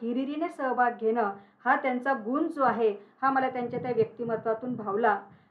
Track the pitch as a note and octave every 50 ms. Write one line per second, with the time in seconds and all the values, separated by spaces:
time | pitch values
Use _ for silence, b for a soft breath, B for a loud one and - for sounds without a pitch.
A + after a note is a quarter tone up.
0 | A#3 A#3 A#3+ B3+ C4+ C4+ D4 D4+ E4 F4 E4 - C#4 C4 A#3+ A#3 B3 A#3+ A#3 G3+
1 | A3+ A3 A3 A#3+ A3 G3+ G3+ B B B B B - A#3+ C#4 C#4 C#4 C4 B3 B3
2 | B3 C#4 C4+ A#3 G#3 G#3+ B3+ D4 E4 E4 E4 D4 C4+ A#3+ A3 A3 A#3 G#3+ G3+ G3+
3 | b b b b C4 C4+ C4+ C4+ C4 C4 B3+ B3+ A#3+ A#3+ B3 A#3+ B3 B3+ A#3+ A3
4 | A3 A3 - - A#3+ A#3 A3+ A3 - A3+ A3 A3 - B3 A#3+ A3 G#3 G#3 G3 G#3
5 | A#3+ A3 G3+ G3 - b b b b b